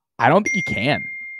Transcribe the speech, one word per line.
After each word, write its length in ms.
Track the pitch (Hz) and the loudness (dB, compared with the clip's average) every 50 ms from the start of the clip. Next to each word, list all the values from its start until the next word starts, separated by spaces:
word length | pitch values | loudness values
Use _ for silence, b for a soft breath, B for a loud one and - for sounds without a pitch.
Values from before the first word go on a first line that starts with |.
| _ _ _ - | _ _ _ 2
I 100 | 120 123 | 4 4
don't 140 | 156 190 220 | 4 4 2
think 100 | - - | 0 -2
you 80 | - - - - | -4 -4 -4 -4
can. 280 | - 101 139 147 - - - - - - - - | -2 0 0 0 -2 -4 -8 -14 -16 -16 -18 -18